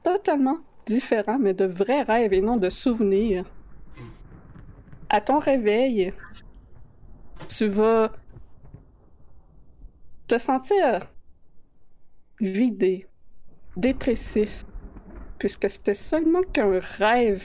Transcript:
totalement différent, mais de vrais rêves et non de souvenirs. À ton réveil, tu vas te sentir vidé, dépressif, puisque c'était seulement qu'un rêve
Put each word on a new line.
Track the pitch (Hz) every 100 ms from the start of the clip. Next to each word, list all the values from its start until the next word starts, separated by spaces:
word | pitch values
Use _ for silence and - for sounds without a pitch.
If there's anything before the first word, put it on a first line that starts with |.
totalement | 339 392 370 285 262 320 - - -
différent, | 233 - 226 208 269
mais | 202
de | 185 190
vrais | 175 240 285
rêves | 220 226 220
et | 190
non | 208 240
de | 180
souvenirs. | - 262 226 202 196 226 185 185 - - - - - 117 - - - - - - - - - -
À | 208
ton | - 277
réveil, | 294 269 208 214 262 220 180 - - - - - - - - - - - - - -
tu | - 214
vas | 196 220 226 220 - - - - - - - - - - - - - - - - - - - - - -
te | 233
sentir | - 262 - 403 294 180 - - - - - - - - - - - - - -
vidé, | 190 196 247 196 190 185 - - - - - - - -
dépressif, | 254 262 269 226 - 214 208 - - - - - - - - -
puisque | 196 - 202
c'était | - -
seulement | 202 - 311 320 349
qu'un | 370 302 208 185 - -
rêve | 208 247 226 190